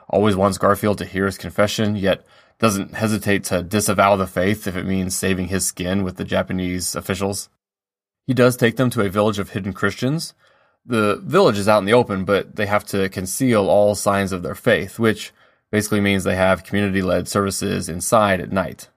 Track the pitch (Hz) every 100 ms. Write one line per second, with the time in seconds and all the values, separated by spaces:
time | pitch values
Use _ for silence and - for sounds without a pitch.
0 | - 101 104 95 98 92 98 98 107 98
1 | 95 95 98 95 90 - 104 - 107 104
2 | 95 85 _ _ _ _ 113 98 - -
3 | 110 107 101 98 - 90 87 107 107 98
4 | 98 101 92 90 95 104 101 90 92 95
5 | 92 - 98 92 90 95 - - 87 98
6 | 95 92 - 92 92 92 90 90 87 -
7 | - 92 98 101 - _ _ _ _ _
8 | _ _ - 127 123 120 113 110 127 117
9 | 101 101 107 101 - 104 98 92 101 -
10 | 127 160 - - _ _ _ _ - 117
11 | 104 - - 175 175 101 98 107 95 123
12 | 117 95 95 98 - - 101 104 - 101
13 | 95 98 92 - 131 110 92 98 104 104
14 | 104 98 95 90 85 - 123 92 95 -
15 | 113 104 - - _ _ _ 107 104 107
16 | 101 98 95 92 95 92 - 101 101 95
17 | 92 90 - 104 98 - 98 95 92 87
18 | - 117 101 92 85 95 78 - -